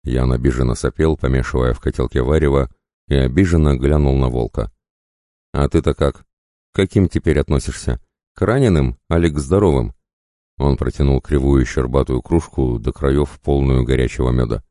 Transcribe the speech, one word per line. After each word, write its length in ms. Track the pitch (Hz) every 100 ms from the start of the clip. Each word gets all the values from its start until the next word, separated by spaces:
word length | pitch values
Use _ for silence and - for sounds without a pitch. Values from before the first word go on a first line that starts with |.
Ян 280 | 65 64 64
обиженно 440 | 64 65 62 62 58
сопел, 420 | 67 - 80 76
помешивая 560 | 64 65 64 65 62
в 60 | 62
котелке 420 | 64 - 62 69
варево, 480 | 62 76 73 69 65 _ _ _ -
и 80 | 69
обиженно 600 | 65 69 95 82 76 67
глянул 400 | 69 76 71 67
на 120 | 64
Волка. 420 | 60 57 - 53 _ _ _ _ _ _ _ _
«А 140 | 71 71
ты-то 240 | 82 73
как? 320 | 69 71 - _ _ _ _ _
Каким 360 | - 95 - 90
теперь 300 | - - 71
относишься? 600 | 69 71 - - - 58 _ _ _ -
К 80 |
раненым, 540 | 92 127 123 82 65 58 _
али 200 | 85 85
к 100 | 73
здоровым?» 540 | 67 95 98 67 53 - _ _ _ _ _ -
Он 200 | 71 67
протянул 420 | 64 - 69 67
кривую 440 | - 73 67 67 62
щербатую 560 | - 64 67 65 64
кружку 560 | - 85 - - 64 58
до 120 | 55
краев, 480 | - 71 69 73 -
полную 420 | - 69 67 65
горячего 480 | 60 64 62 - 64
меда. 320 | 62 58 55 -